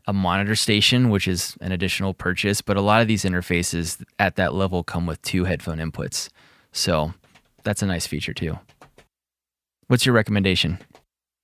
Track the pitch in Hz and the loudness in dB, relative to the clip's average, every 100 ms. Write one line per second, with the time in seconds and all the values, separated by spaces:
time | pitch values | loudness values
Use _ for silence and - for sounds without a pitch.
0 | - 98 90 95 101 110 - 104 104 127 | -4 0 2 2 0 0 2 4 4 4
1 | 123 101 92 87 - - 92 90 92 - | 4 2 2 -2 -4 -8 -6 -4 -2 -2
2 | 98 90 92 90 101 101 - 98 101 110 | -4 -4 -4 -2 0 -2 0 0 4 4
3 | 107 104 95 90 - 87 87 85 82 - | 4 2 0 -2 0 0 0 -2 -4 -8
4 | - - 98 - 87 82 95 90 - 85 | -10 -2 0 2 0 0 0 -2 -4 -4
5 | 85 76 - 92 90 78 - 80 80 - | -4 -4 -4 -2 0 -2 -4 -6 -6 -6
6 | - - - - _ _ _ - - 80 | -8 -8 -10 -14 _ _ _ -4 0 0
7 | 78 - _ _ _ _ 107 101 98 87 | 0 -6 _ _ _ _ -6 -2 -2 -2
8 | - 76 - - 82 - - _ - _ | -4 -6 -6 -6 -6 -6 -12 _ -20 _
9 | _ _ _ _ _ _ _ _ - 123 | _ _ _ _ _ _ _ _ 0 2
10 | 131 117 104 104 95 92 78 92 - - | 4 4 4 2 2 2 0 -4 -10 -20
11 | _ _ _ _ | _ _ _ _